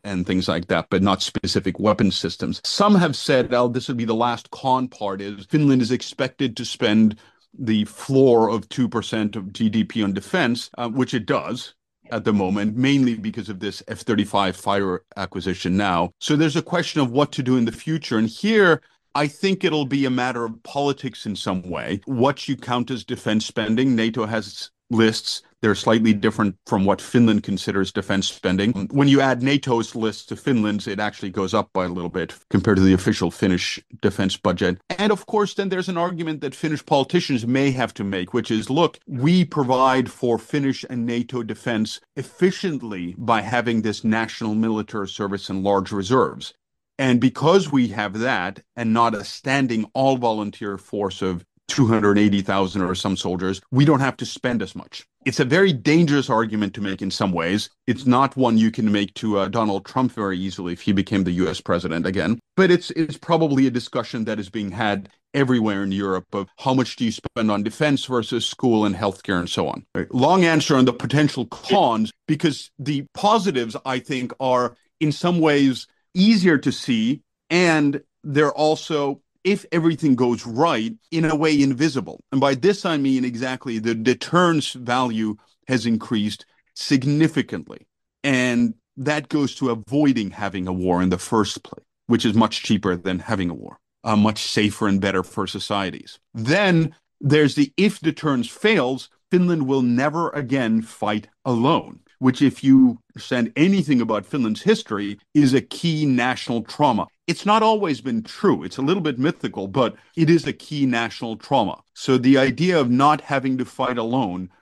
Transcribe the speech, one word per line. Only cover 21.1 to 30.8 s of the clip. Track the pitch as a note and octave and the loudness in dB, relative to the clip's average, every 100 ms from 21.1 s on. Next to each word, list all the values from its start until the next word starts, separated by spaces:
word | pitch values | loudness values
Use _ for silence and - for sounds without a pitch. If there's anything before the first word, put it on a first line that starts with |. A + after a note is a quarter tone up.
| - G#2+ | -10 -8
in | F#2+ | -6
some | G#2+ F#2 F2+ | -4 -4 -4
way. | D#2 A#1+ G2+ - | -8 -6 -6 -4
What | B2+ C3 C#3+ - | 0 0 0 -6
you | C3 | -8
count | - B2 A#2 | -4 -4 -4
as | B2 | -8
defense | - B2 A2+ G#2+ - | -8 -8 -2 -2 -2
spending, | - G#2+ A2+ C3+ A#2 | -4 -2 0 2 2
nato | A2+ A#2+ G#2+ | 0 -2 -4
has | A2+ G2+ - - _ - | -4 -6 -12 -18 _ -4
lists. | A2+ A2 G#2+ - - - _ | 2 2 2 -4 -10 -12 _
They're | A2 G2 | 0 2
slightly | - A2+ A2 | 2 4 4
different | G#2 A2 G#2+ G#2 - - | 2 2 0 -2 -4 -2
from | G#2 G2 | 0 2
what | F#2 | 0
Finland | - B2 A2+ G#2+ | 0 4 4 4
considers | - G2 - G2 F#2+ | 0 -4 -2 -2 -2
defense | - G2 G2 - | -4 -2 -2 -2
spending. | - F#2+ F#2 G#2 B2 - | -4 -2 0 0 -2 -2
When | C#3 C#3+ | 2 4
you | C#3 | 4
add | C3+ B2 | 4 0
nato's | C3+ C#3 C#3 A#2 A2+ | 0 -2 0 -2 -2
list | A#2+ A2 G2+ - | -4 -4 -4 -10
to | G#2+ | -6
Finland's, | C#3 A#2+ G#2+ G#2 | 0 2 2 0